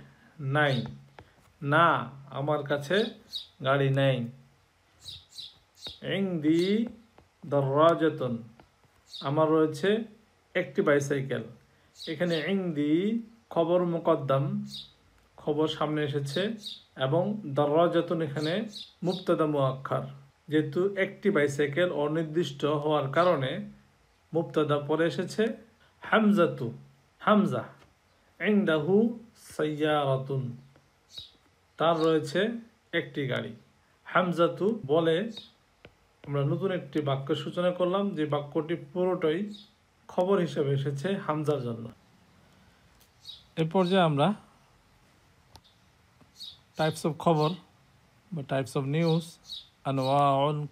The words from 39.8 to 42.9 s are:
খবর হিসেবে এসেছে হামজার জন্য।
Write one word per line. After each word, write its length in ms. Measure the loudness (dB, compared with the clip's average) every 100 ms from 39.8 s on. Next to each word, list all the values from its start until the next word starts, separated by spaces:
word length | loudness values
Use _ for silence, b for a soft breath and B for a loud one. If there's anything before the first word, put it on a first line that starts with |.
| _ _ -8
খবর 280 | -2 2 2 2
হিসেবে 240 | 0 0 0
এসেছে 300 | -2 -2 -2 -4 -2
হামজার 340 | -2 0 -2 -2
জন্য। 180 | -8 -12 -16 _ _ _ _ _ _ _ _ _